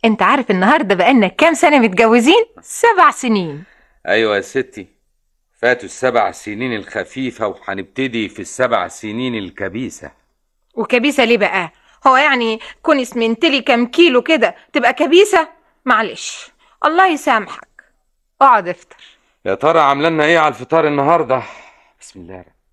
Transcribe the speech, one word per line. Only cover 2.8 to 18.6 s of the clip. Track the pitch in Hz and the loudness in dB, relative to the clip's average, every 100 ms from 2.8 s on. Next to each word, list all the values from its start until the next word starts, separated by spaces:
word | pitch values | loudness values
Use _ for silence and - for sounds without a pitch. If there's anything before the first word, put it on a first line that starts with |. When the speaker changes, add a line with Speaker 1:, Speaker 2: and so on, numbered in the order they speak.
| 466 403 320 | 0 4 4
Speaker 1:
سنين. | - 254 214 170 143 180 _ _ _ - | 2 -4 -2 -4 -10 -16 _ _ _ -4
Speaker 2:
أيوة | 104 110 101 | 0 0 -2
يا | |
ستي، | 98 135 127 - 90 _ _ _ _ _ _ _ | -4 -6 -8 -10 -18 _ _ _ _ _ _ _
فاتوا | 117 123 98 | 0 0 -4
السبع | - 127 120 101 | -4 -2 0 -2
سنين | - - 107 127 113 | -4 -12 -8 -6 -8
الخفيفة | - 110 90 - 131 - 110 | -8 -10 -10 -8 -10 -6 -8
وهنبتدي | 92 - 98 92 - 135 113 104 | -8 -12 -10 -10 -8 -6 -4 -8
في | - | -8
السبع | 95 - 127 117 90 | -16 -4 -2 -2 -4
سنين | - 110 107 127 113 | -10 -12 -8 -8 -8
الكبيسة. | 95 - 98 101 123 - 71 _ _ _ _ _ _ | -10 -10 -10 -8 -12 -12 -20 _ _ _ _ _ _
Speaker 1:
وكبيسة | - 214 247 254 277 233 | -10 -2 0 0 0 0
ليه | 233 | 2
بقى؟ | 196 190 170 _ _ _ 285 | 0 -4 -8 _ _ _ 2
هو | 254 | 4
يعني | 294 262 233 220 - - | 2 0 -2 -6 -10 -10
كون | - 294 | -2 0
اسمنتلي | 247 240 226 226 339 277 | -2 -4 -2 0 0 0
كام | 233 240 240 | 0 0 0
كيلو | - 339 247 | 2 4 4
كده | 240 320 214 - _ | 0 0 0 -4 _
تبقى | 302 240 | -2 0
كبيسة؟ | - 359 339 403 370 320 _ _ _ - | 0 2 4 4 2 -2 _ _ _ -2
معلش، | 220 214 120 - - - _ _ _ - | 0 0 -8 -14 -16 -20 _ _ _ -2
الله | 330 381 | 2 2
يسامحك. | 302 - 233 196 - - _ _ _ _ _ _ _ | 0 0 -2 -2 -16 -20 _ _ _ _ _ _ _
اقعد | 269 233 | 4 4